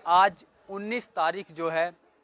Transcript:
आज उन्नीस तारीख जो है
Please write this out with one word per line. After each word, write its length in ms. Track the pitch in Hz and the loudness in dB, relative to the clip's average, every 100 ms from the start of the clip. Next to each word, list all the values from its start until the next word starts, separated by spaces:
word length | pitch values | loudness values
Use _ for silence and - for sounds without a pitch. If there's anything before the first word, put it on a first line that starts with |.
| 165 | 2
आज 380 | 180 196 - - _ - | 4 4 2 -14 _ -14
उन्नीस 380 | 196 208 240 - | -10 -6 -8 -6
तारीख 440 | 180 165 185 190 | -4 -2 -4 -10
जो 180 | 156 165 | -8 -4
है 220 | 160 175 170 _ _ | -2 -2 -6 _ _